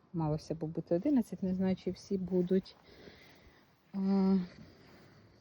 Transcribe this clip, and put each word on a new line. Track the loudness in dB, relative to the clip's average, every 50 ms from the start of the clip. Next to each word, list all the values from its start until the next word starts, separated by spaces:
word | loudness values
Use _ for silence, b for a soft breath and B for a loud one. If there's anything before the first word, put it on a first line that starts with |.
| _ _ -6
Малося | -4 -2 -2 -2 -4 -4 -8 -6
б | -6 -6
бути | -6 -6 -8 -2 -2 -2
одинадцять, | 0 2 2 2 2 0 -2 -6 -6 -4
не | -2 -2
знаю, | 0 0 0 0
чи | -2 -4 -8
всі | -8 -8 -6 -6 -4
будуть. | -4 -2 0 0 0 2 2 2 0 0 -4 -20 B B B B B B B B B B B B B B B B B B B B B _ _ -6
А, | -2 0 2 4 4 4 4 4 2 2 -2 B B B B B B B B B B B B B B B B B B